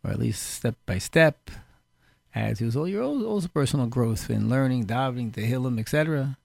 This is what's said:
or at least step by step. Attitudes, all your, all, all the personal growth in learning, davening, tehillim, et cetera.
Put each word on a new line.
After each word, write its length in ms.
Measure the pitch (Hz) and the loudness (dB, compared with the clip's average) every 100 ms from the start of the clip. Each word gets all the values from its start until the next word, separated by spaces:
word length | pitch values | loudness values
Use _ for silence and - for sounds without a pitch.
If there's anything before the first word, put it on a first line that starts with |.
or 80 | - | -4
at 80 | 98 | -2
least 240 | 117 107 | -2 -2
step 340 | - - 120 - | -8 -4 -4 -4
by 140 | - 92 | -4 -4
step. 520 | - 165 160 - - - - _ _ _ _ _ _ | 2 6 6 4 -14 -18 -20 _ _ _ _ _ _
Attitudes, 420 | - 110 110 113 123 | -4 -2 0 -2 -2
all 120 | 170 | -2
your, 140 | 202 | -2
all, 220 | 254 285 | -2 -2
all 160 | 220 208 | -2 -2
the 80 | 175 | -2
personal 380 | 156 135 147 120 | 0 0 2 0
growth 420 | 123 117 110 - | 2 0 0 0
in 200 | 110 107 | 0 2
learning, 380 | 131 131 127 101 | 2 2 2 0
davening, 460 | 117 131 123 117 | -2 -2 -2 -6
tehillim, 460 | 110 110 127 127 117 | -2 -2 0 0 -2
et 100 | 110 | 0
cetera. 480 | 151 156 151 135 131 | 0 2 0 -2 -6